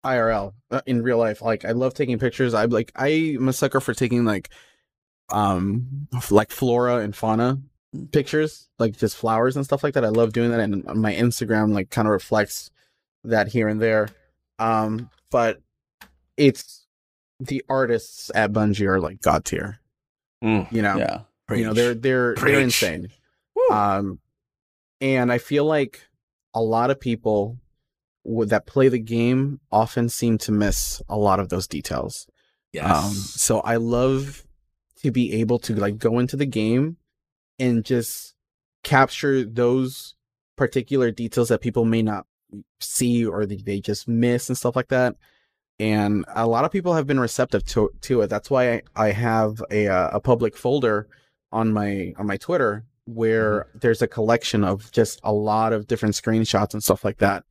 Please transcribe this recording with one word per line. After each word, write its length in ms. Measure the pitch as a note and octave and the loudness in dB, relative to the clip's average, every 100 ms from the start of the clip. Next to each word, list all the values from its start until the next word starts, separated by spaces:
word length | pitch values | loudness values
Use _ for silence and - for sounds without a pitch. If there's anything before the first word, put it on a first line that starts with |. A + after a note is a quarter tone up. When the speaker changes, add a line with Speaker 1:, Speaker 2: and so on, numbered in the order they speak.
Speaker 1:
I 140 | C3 B2+ | 0 0
R 120 | A2+ | 2
L, 240 | A2 G2 G#2 _ | 0 -4 -12 _
uh, 100 | C3 C3+ | -6 -2
in 160 | B2 | -2
real 160 | A#2+ A#2 | 2 2
life. 240 | A2+ G#2+ | 0 -2
Like, 220 | A#2 A2 | -4 -2
I 80 | - | -2
love 220 | A#2 B2+ | -2 -2
taking 240 | A#2+ C3 A#2 | -2 -2 0
pictures. 360 | B2 - B2+ | -2 0 0
I, 100 | A2 A#2 | 2 2
like, 260 | A2+ A#2 - | 0 -2 -2
I'm 520 | C#3 D#3 D#3+ C3+ C3 | 0 2 0 0 -2
a 40 | |
sucker 280 | B2+ C#3 C3+ | 0 0 0
for 140 | B2 | -2
taking, 300 | A2+ B2 A#2+ | -2 0 2
like, 260 | A2+ G2+ - - _ _ _ _ _ _ - | 2 0 -6 -20 _ _ _ _ _ _ -6
um, 800 | G#2 G2+ F#2 G2 A2 B2+ C#3 D3 | 0 2 2 0 -2 -4 -10 -6
f-, 160 | B2 - | -8 2
like, 200 | G2+ G#2+ | 2 2
flora 460 | - B2+ A#2+ B2 B2 | -2 0 2 2 0
and 160 | G#2 | -2
fauna 460 | G2+ A2 A2 B2 C3+ C3+ _ _ | -4 0 2 2 0 -8 _ _
Speaker 2:
Mm. 160 | D3 - | -14 -2
Speaker 1:
pictures, 560 | D3+ C#3 D#3 D#3 - _ - | -2 0 -2 -2 -6 _ -2
like, 180 | A2+ G2+ | -2 0
just 200 | A2 - | -2 -2
flowers 400 | A2+ A2 B2+ C3+ | -2 2 2 0
and 80 | |
stuff 180 | C3+ C#3 | -2 -2
like 100 | D3 | 0
that. 100 | C#3 | 0
I 40 | A2+ | 2
love 240 | A2+ A2+ | 2 2
doing 180 | A#2 A#2+ | 2 0
that, 100 | A#2 | 0
and 240 | G#2+ G2+ - G#2+ | 0 -4 -4 -2
my 180 | A2 | 0
Instagram, 580 | F2+ A#2+ - A2+ G#2+ G#2+ | 2 0 0 -2 2 2
like, 180 | G#2 F#2 | 0 -2
kinda 200 | - A2 | 0 2
reflects 600 | G2 - G#2+ G2+ - - _ _ _ _ _ | 0 0 0 0 -6 -14 _ _ _ _ _
that 260 | A2+ A2 G#2 | -2 0 2
here 200 | A#2 G#2+ | 0 0
and 120 | G#2+ | 0
there. 280 | A2+ A2 G#2 _ _ _ _ - | 2 2 0 _ _ _ _ -4
Um, 520 | A2+ A2 A2 A2 A#2+ _ _ | 0 0 0 -4 -10 _ _
but 300 | B2+ A2+ - _ _ _ _ - _ _ - | 2 2 -2 _ _ _ _ -20 _ _ 4
it's, 500 | C#3+ - - - _ _ _ _ _ _ | 4 4 -14 -20 _ _ _ _ _ _
the 240 | B2+ C3+ - | -8 -8 -2
artists 640 | C3+ B2 A2+ - - - | 0 2 0 -2 -18 -4
at 180 | G#2 G#2 | 0 2
Bungie 340 | G#2+ G#2+ G2 G2 | 2 2 2 2
are, 140 | F#2+ | 2
like, 200 | D#2+ G2 | 0 -2
god 240 | - D#2+ | 0 0
tier. 360 | - - G#2 A2 _ _ _ _ _ _ | 0 -6 -8 -12 _ _ _ _ _ _
Speaker 3:
Mm. 280 | A2+ G#2+ F#2 | 0 0 0
Speaker 1:
You 100 | A2+ | -2
know? 140 | G#2 G2 | 0 0
Speaker 2:
Yeah. 220 | - - - _ - | -2 -6 -14 _ -6
Speaker 1:
You 140 | A2 | -4
know, 80 | A2 | 0
Speaker 3:
Preach. 40 | A2 | 0
Speaker 1:
they're, 180 | A#2+ | 0
they're, 0 | |
they're 400 | A#2 C3 B2+ B2 | 0 0 2 0
Speaker 3:
Preach. 200 | A2 C#3 C#3 | 0 2 4
Speaker 1:
insane. 520 | C3 - G2 D#2+ F2+ _ _ _ _ | 2 0 -2 -4 -10 _ _ _ _
Speaker 2:
Woo. 220 | G#4+ B4+ G#2+ | 0 2 4
Speaker 1:
Um, 420 | - - G2 F2+ _ _ _ _ _ _ _ _ | 2 0 -2 -8 _ _ _ _ _ _ _ _
and 300 | C3+ C3 B2 | 0 2 2
I 80 | A#2+ | 0
feel 260 | - C#3+ | 0 0
like 360 | D3+ D3+ B2+ - _ _ _ _ _ | 2 2 0 -6 _ _ _ _ _
a 80 | A2 | -2
lot 280 | A2+ A2+ B2+ | 0 2 2
of 80 | C3+ | 0
people 600 | B2+ A2+ A2+ G#2+ G#2 B2 _ _ _ _ _ _ | -2 -2 0 0 0 -8 _ _ _ _ _ _
w-, 220 | - A2+ G#2+ | -6 -2 2
that 180 | G#2+ - | 0 0
play 220 | C#3 C3 | 4 4
the 100 | A#2+ | 4
game 640 | A2 A#2 A#2+ B2+ C#3 C3+ _ | -2 0 2 2 -2 -6 _
often 380 | G#2+ A2+ - A#2 | 0 2 0 -2
seem 300 | - A#2 A2 | 0 0 0
to 140 | - | 0
miss 480 | G#2 G#2 - - - - | 0 2 0 -4 -8 -6
a 80 | G#2 | 0
lot 200 | G#2 F#2+ | 2 2
of 80 | F#2 | 0
those 160 | F2+ - | -4 -4
details. 600 | D2+ - B1+ - - - _ _ _ _ | -8 -6 -6 -6 -12 -18 _ _ _ _
Speaker 3:
Yes. 140 | D#2 D#2+ D#2 | -6 0 0
Speaker 1:
Um, 80 | G2+ | 0
so 480 | G2 - - - A2 | -6 -8 -4 0 0
I 160 | - A#2 | 0 -2
love 680 | A#2 A#2+ C3 C3+ C#3 - - _ _ _ _ _ | 0 2 2 0 -4 -14 -20 _ _ _ _ _
to 80 | C#3+ | -2
be 240 | B2 A#2+ | 0 0
able 240 | A2 A2+ A#2+ | 0 0 -2
to, 140 | - G#2 | -2 -2
like, 220 | G2+ G#2+ | -2 0
go 200 | A#2 A#2+ | 0 0
into 180 | B2 C#3 | -2 -2
the 100 | C#3+ | -2
game 500 | A2+ G#2+ A#2+ D3+ E3+ _ _ _ _ _ - | -2 0 0 0 -6 _ _ _ _ _ -4
and 260 | B2+ A#2 | 0 0
just 500 | G#2 B2 A2+ - - _ _ _ _ _ | 0 -2 -2 -12 -16 _ _ _ _ _
capture 600 | - C#3 C3+ - C#3+ C3+ | 0 2 2 0 0 0
those 720 | A2 A2+ A#2+ C3 C3 C3 - _ _ _ _ - | -2 0 2 2 -2 -8 -18 _ _ _ _ -4
particular 540 | B2+ C3+ A#2 C#3 A#2+ | -2 -2 -2 0 0
details 380 | G#2+ A#2 - A#2 | -2 -4 -2 2
that 120 | A2+ | 0
people 240 | A#2 A#2+ | 0 0
may 180 | A2+ A2+ | 2 2
not 240 | A2 G2+ - _ _ G#2 - _ | 0 -4 -10 _ _ -20 -20 _
see 440 | - - B2 A#2+ A2+ | -8 -2 0 2 0
or 180 | F#2 G#2 | -2 -4
they, 100 | G2+ | -6
they 240 | G#2 G2+ | -6 -6
just 280 | G2+ G#2 - | -4 -6 -2
miss 400 | A#2 A#2+ A#2+ - | 0 2 0 -2
and 80 | B2 | -4
stuff 180 | B2 | -2
like 140 | B2 B2 | -2 0
that. 280 | B2+ B2+ - _ _ _ _ _ _ | 0 0 -2 _ _ _ _ _ _
And 460 | G#2+ G#2+ G#2 G#2 - | 0 0 0 0 -2
a 120 | - A#2 | -2 0
lot 180 | A2+ | 2
of 60 | D#3 | 0
people 220 | G3+ F3+ | -2 0
have 120 | E3 C#3 | 0 0
been 140 | C3+ | 0
receptive 440 | A#2+ - B2+ G#2 - | 0 -2 0 0 0
to, 240 | A#2 G#2+ - | 0 0 -2
to 200 | - B2 | -2 0
it. 60 | G#2 | 0
That's 200 | G#2 - | -2 0
why 220 | C3 B2 | 0 2
I, 80 | A#2 - - | 0 -6 0
I 140 | G#2+ | 0
have 520 | G2+ A#2 A2+ G#2+ A2 - | 2 0 2 0 -2 -4
a, 160 | G#2+ G#2 | 0 2
uh, 220 | F#2 E2+ G#2 | 2 2 0
a 40 | |
public 360 | C3 A#2+ A2+ - | 2 2 0 -2
folder 520 | B2 C#3+ B2 G#2 G#2+ _ _ _ _ | -2 2 2 0 -4 _ _ _ _
on 200 | A2+ A2 | -2 0
my, 400 | G#2+ G2+ G2 F2+ - | 0 -2 -4 -6 -8
on 100 | G2+ | -6
my 100 | G2 | -6
Twitter 460 | - E3+ A#2 G#2 A2+ _ - | -2 0 0 -2 -10 _ -14
where 580 | A2+ A2+ A2+ G#2+ G#2+ - | -2 2 2 2 0 -4
Speaker 3:
Mm-hmm. 100 | - | 0
Speaker 1:
there's 220 | A#2+ A2+ | 2 2
a 60 | A#2 | 0
collection 560 | - G#2+ A#2 - G#2+ | 0 2 2 2 0
of 260 | G2 G2+ - | 2 0 -2
just 300 | - A2 - | 0 0 0
a 100 | G#2 | -2
lot 400 | G#2 G#2+ G#2+ A2 | 0 0 0 0
of 140 | A2 A2 | -2 -2
different 280 | A#2 G#2+ | 0 0
screenshots 580 | - - A2+ A2 G2+ G#2 | 0 0 0 2 0 0
and 80 | G#2+ | -2
stuff 220 | - F#2+ | 0 0
like 140 | G#2 - | -2 0
that 260 | G2+ G2 _ | 0 0 _